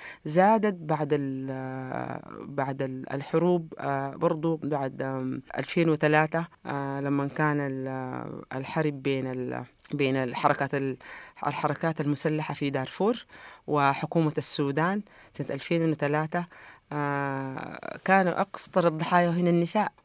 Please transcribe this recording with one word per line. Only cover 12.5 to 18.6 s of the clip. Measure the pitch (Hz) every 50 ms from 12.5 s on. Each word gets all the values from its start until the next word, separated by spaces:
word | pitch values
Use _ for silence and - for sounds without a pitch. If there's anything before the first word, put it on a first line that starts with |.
| 147
في | - 147 139
دارفور | 135 139 131 - - - 185 214 247 - - _ - - - - - - _
وحكومة | - 147 147 143 139 139 - - 147 - 170 160 151 147
السودان | 151 143 - - - 147 139 139 151 160 180 196 208 202 - - - - -
سنة | - - 147 -
ألفين | - 139 - - 175 165 165 160
وثلاثة، | 151 156 151 143 147 151 156 156 - 175 175 - - - - - - - _ - 147
آه، | 147 147 143 143 139 139 139 135 135 135 135 131 127 - - - - - - - - -
كانوا | - 190 196 185 175 - -
أكثر | - - - -